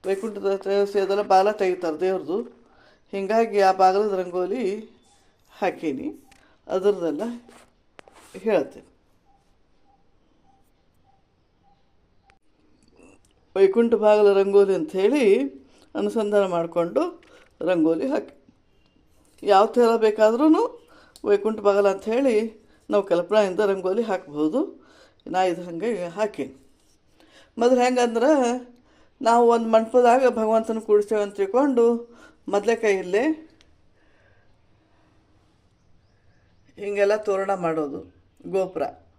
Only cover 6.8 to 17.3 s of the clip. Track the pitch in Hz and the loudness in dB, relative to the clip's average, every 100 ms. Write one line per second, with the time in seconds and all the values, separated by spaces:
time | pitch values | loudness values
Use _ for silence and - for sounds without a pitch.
6.8 | 196 196 170 147 226 240 - - _ _ | 0 0 -4 -6 -8 -10 -20 -20 _ _
7.8 | _ - _ _ - 185 202 190 135 - | _ -20 _ _ -20 -8 -2 -2 -2 -12
8.8 | - _ _ _ _ _ _ _ _ _ | -20 _ _ _ _ _ _ _ _ _
9.8 | 807 807 _ _ _ _ 784 784 _ _ | _ _ _ _ _ _ _ _ _ _
10.8 | _ _ _ 196 _ _ _ _ _ _ | _ _ _ _ _ _ _ _ _ _
11.8 | _ _ _ _ _ _ _ _ _ _ | _ _ _ _ _ _ _ _ _ _
12.8 | _ _ - _ _ _ _ 190 196 202 | _ _ -20 _ _ _ _ 2 4 4
13.8 | 233 220 214 208 208 196 196 202 196 180 | 2 2 4 6 6 4 4 4 4 0
14.8 | 156 190 202 285 220 220 277 - _ _ | -4 -2 0 2 4 2 0 -10 _ _
15.8 | _ - 208 220 208 202 190 175 165 170 | _ -6 -4 -4 0 0 0 -2 -4 -4
16.8 | 170 226 339 349 _ | -2 -2 -4 -8 _